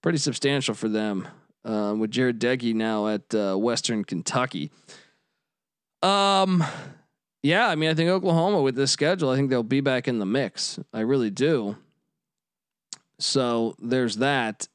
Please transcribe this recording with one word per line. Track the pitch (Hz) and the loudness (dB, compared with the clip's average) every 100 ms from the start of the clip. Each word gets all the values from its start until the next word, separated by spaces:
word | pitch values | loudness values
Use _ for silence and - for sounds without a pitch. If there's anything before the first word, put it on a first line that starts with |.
pretty | 165 165 | 0 0
substantial | 143 117 139 139 131 | -2 -2 0 0 -2
for | 107 113 | -2 -2
them, | 107 107 98 92 - _ _ 110 | -2 -2 -4 -6 -16 _ _ -6
uh, | 107 104 107 | -2 -2 0
with | 110 | -2
Jared | 107 127 117 | 0 0 2
Deggy | 117 127 120 | 0 0 0
now | 110 110 110 107 | 0 0 0 0
at, | 107 - 110 | -2 -2 0
uh, | 98 95 | 0 0
Western | 117 113 - 110 | 0 -2 -2 -4
Kentucky. | 98 90 - 127 127 90 76 _ - - _ _ _ _ _ _ _ _ _ _ | -4 -6 -4 -2 -2 -4 -10 _ -20 -20 _ _ _ _ _ _ _ _ _ _
Um, | 180 202 196 196 190 185 151 - - - _ _ _ _ | 2 4 4 4 4 2 0 -4 -16 -20 _ _ _ _
yeah, | 139 180 233 | 0 2 2
I | 160 | 2
mean, | 156 | 0
I | |
think | 160 165 | 2 2
Oklahoma | 185 185 165 175 208 | 2 2 2 4 4
with | 135 123 | 2 2
this | 139 | 0
schedule, | - 147 190 147 | 2 0 2 0
I | 131 | 2
think | 139 | 2
they'll | 127 | 0
be | 113 135 | 0 0
back | 139 127 120 | 0 0 -2
in | 120 | -2
the | 95 | 0
mix. | 123 120 - - - - | -2 -2 -6 -8 -8 -12
I | - | -6
really | 110 135 113 | 0 0 0
do. | 101 143 147 104 104 _ _ _ _ _ _ _ _ _ _ _ - _ _ | 0 0 0 -2 -8 _ _ _ _ _ _ _ _ _ _ _ -20 _ _
So | - 135 123 117 113 - | -2 0 0 0 -2 -4
there's | 117 127 120 104 | -2 0 0 0
that. | 135 139 117 104 - | 0 0 -2 -6 -12